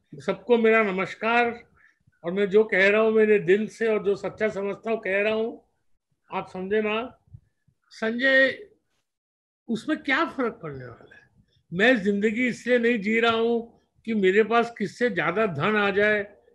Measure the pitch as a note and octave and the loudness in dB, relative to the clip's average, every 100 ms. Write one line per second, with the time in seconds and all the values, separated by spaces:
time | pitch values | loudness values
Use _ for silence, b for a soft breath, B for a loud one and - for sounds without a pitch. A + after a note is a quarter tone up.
0 | _ D3+ E3 F#3 - A#3 A3 A3+ G#3+ F#3 | _ -12 -6 -6 2 2 4 4 2 -2
1 | F3+ - A3 A#3 A#3+ A3+ - _ b b | -6 -4 -2 0 0 -4 -16 _ b b
2 | _ _ E3+ F#3+ G3+ G3 G#3+ F#3 F#3+ G#3+ | _ _ -8 -2 2 2 2 4 4 4
3 | A3 A3 G#3+ G#3 E3 G3+ G#3+ - A3+ G#3+ | 2 4 4 4 4 2 0 -4 -2 -2
4 | F#3 G3 F#3+ - G#3+ F#3+ G3 G3 A3 A3 | -2 -4 -4 -4 -4 -4 -8 -8 -6 -6
5 | F#3+ F#3+ G#3 A3 A3+ - _ _ _ _ | -2 -2 0 -2 -4 -8 _ _ _ _
6 | _ _ - F#3 F#3 F#3 F#3 G#3+ G#3+ G#3+ | _ _ -12 -10 -10 -10 -4 -2 -2 -4
7 | B3 - _ - _ _ _ _ _ - | -6 -12 _ -20 _ _ _ _ _ -8
8 | A3 A#3 C4+ C4+ C4+ A#3 - _ _ _ | -6 -2 2 4 2 0 -14 _ _ _
9 | _ _ _ _ _ _ - A3 - D#4 | _ _ _ _ _ _ -8 -8 -4 -6
10 | D4 C4+ D#4+ - A#3+ - D#3+ C#3 B2 A#2 | -2 -2 -2 -4 -6 -6 -14 -14 -16 -20
11 | - - _ _ _ _ - E3+ A3 B3+ | -20 -20 _ _ _ _ -10 0 2 2
12 | F#3+ G3+ G#3+ G#3+ B3+ F#3+ A#3 B3 A#3 A#3+ | 2 0 0 0 -2 -4 0 2 2 0
13 | G3 A3+ A#3 A3+ A3+ A#3 A3+ _ _ _ | 0 0 2 0 0 -2 -6 _ _ _
14 | - A3 F#3 G3 G#3+ A#3 A#3 - G3 - | -6 0 4 4 4 2 0 -4 -8 -2
15 | B3 F3+ D#3 E3+ A3 C#3+ F3 G#3+ G3+ G3 | -2 -2 -2 0 -2 0 0 0 0 2
16 | G#3 G#3+ G3+ - _ | 2 0 -4 -14 _